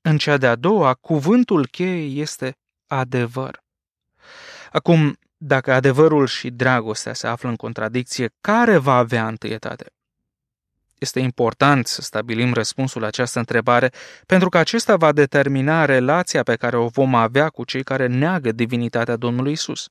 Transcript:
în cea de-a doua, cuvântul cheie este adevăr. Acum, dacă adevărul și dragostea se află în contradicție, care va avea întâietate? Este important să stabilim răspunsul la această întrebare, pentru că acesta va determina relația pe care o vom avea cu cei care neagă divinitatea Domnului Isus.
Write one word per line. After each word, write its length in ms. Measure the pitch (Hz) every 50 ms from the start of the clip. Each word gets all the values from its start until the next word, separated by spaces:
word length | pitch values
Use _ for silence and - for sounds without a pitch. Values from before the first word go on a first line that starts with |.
în 180 | _ 170 156 151
cea 180 | - - 147
de-a 180 | 143 131 127 117
doua, 400 | 117 123 175 214 214 165 131 127
cuvântul 720 | _ _ - 160 151 135 160 220 247 247 - 208 165 135
cheie 540 | 123 _ - 175 185 185 175 156 147 135 143
este 380 | 151 151 - - - 131 131 _ _ _ _ _ _
adevăr. 760 | _ 143 135 131 127 123 127 120 117 120 131 131 131 - - _ _ _ _ _ _ _ _ _ _ _ _ _ - - - - - - - - -
Acum, 480 | _ 160 - - 170 160 156 143 - _ _ _ _
dacă 360 | _ - 143 139 131 127 - 131
adevărul 540 | 131 127 139 131 131 156 160 156 151 139
și 240 | 120 - - - 127
dragostea 600 | 123 120 127 127 127 123 110 110 107 - - 117 117
se 140 | - -
află 220 | 117 117 117 - 127
în 80 | 117
contradicție, 800 | 113 - 117 117 - 110 110 113 127 123 - - - 127 113 _ _
care 360 | _ - 208 226 240 233 208
va 200 | 165 131 139 135
avea 300 | 123 123 117 123 117 110
întâietate? 680 | 110 113 110 - 110 110 110 - - 123 - - - _ _ _ _ _ _ _ _ _ _ _ _ _ _ _ _ _ _ _ _ _ _
Este 220 | - 135 - 131
important 680 | 131 127 123 - 123 113 - _ 139 139 143 131 117
să 160 | - - - -
stabilim 500 | - - 110 110 120 117 113 120 123 120
răspunsul 480 | 117 110 - - - 135 131 - 120
la 60 | 110
această 320 | 107 - - 127 120 - 127
întrebare, 540 | 117 - - 117 110 120 120 120 127 127 _ - - - - - _
pentru 220 | _ - 185 180 185
că 100 | - 180
acesta 380 | 160 - - 233 - - 220
va 160 | 180 165 156 147
determina 720 | 151 147 135 - 143 139 139 139 135 131 143 156 165 160
relația 580 | 139 139 131 123 127 151 175 180 - - 151 120
pe 140 | - 117
care 200 | 113 - 120 120
o 100 | 120 117
vom 280 | 120 117 135 135 131 131
avea 340 | 120 113 113 117 135 147 160
cu 160 | - - 123
cei 180 | - - 131 135
care 240 | - 139 135 135
neagă 460 | 123 123 127 139 165 190 180 139 120 110
divinitatea 640 | 113 123 113 120 120 120 117 - 120 117 120 120
Domnului 360 | 117 117 123 120 123 127 143 151
Isus. 360 | 156 - - 143 - - -